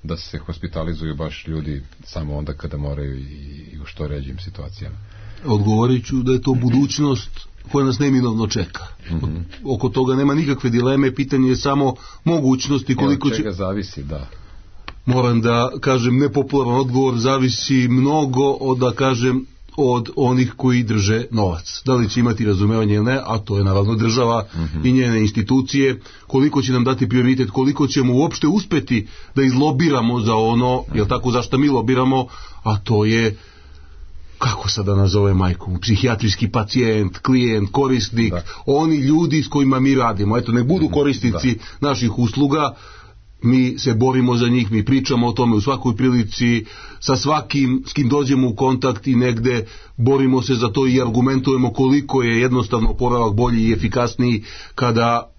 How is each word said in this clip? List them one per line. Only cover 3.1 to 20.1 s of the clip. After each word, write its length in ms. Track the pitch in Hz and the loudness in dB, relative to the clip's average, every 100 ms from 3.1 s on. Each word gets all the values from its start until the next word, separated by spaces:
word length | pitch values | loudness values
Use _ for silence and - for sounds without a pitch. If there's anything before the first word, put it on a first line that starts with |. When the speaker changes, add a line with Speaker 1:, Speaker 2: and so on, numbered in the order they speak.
| 67 | -10
Speaker 1:
i, 60 | 69 73 71 71 78 | -12 -16 -16 -16 -18
i 140 | 78 | -16
u 40 | |
što 220 | 73 - 76 | -16 -10 -8
ređim 320 | 73 67 65 | -8 -10 -12
situacijama? 580 | - - 69 - 98 - - - - - - | -14 -14 -14 -14 -14 -14 -18 -18 -18 -12 -2
Speaker 2:
Odgovorit 600 | 107 101 110 120 127 123 | 0 2 2 2 0 0
ću 100 | 135 | -2
da 160 | 123 | 0
je 100 | 131 | 0
to 120 | - | 0
budućnost 760 | 127 123 127 139 143 147 127 - - - - - | 0 2 2 2 0 0 0 -4 -12 -14 -18 -4
koja 140 | 139 135 | 0 0
nas 120 | 113 | 0
neminovno 480 | 143 135 123 113 110 | 2 2 2 0 -2
čeka. 380 | - - - - - - | -2 -6 -8 -14 -16 -8
Speaker 1:
Mhm. 300 | 82 76 80 85 - | -4 -4 -6 -10 -12
Speaker 2:
Oko 240 | - 117 127 | -6 -2 -2
toga 260 | 135 127 131 | 0 0 2
nema 180 | 139 | 2
nikakve 360 | 143 151 139 127 | 2 0 -2 0
dileme, 440 | 117 123 139 135 | 0 2 2 0
pitanje 340 | 131 120 139 131 | -2 -2 2 2
je 80 | 127 | 2
samo 380 | 143 139 135 - - - | 0 0 0 -2 -14 -6
mogućnosti 680 | - 165 131 131 131 139 131 131 | 0 2 2 0 0 -4 -2 -2
koliko 320 | 143 143 139 | 0 0 -2
Speaker 1:
I 20 | |
od 20 | |
Speaker 2:
će 40 | 110 | -2
Speaker 1:
čega 140 | 110 | -4
zavisi, 480 | 90 95 101 92 - | -4 -4 -4 -8 -10
da. 220 | 71 76 67 - - - - - - - - | -10 -10 -12 -16 -20 -20 -20 -18 -18 -8 -2
Speaker 2:
Moram 340 | 123 120 117 | 0 2 2
da 300 | 113 117 123 - | 2 2 0 -2
kažem, 360 | 139 131 120 123 | 0 0 2 2
nepopularan 560 | 143 143 135 143 120 | 2 0 0 0 2
odgovor, 440 | 123 131 123 131 120 | 0 0 0 0 0
zavisi 680 | 120 135 131 123 - 135 123 | 0 2 0 0 0 2 2
mnogo 600 | 127 139 156 143 127 139 | 2 2 2 0 0 0
od, 280 | 135 131 127 | 0 -2 0
da 140 | 127 | 0
kažem, 540 | 120 135 120 127 127 131 - - - | 0 0 2 0 0 -4 -18 -16 -2
od 320 | 135 123 113 | 0 2 -2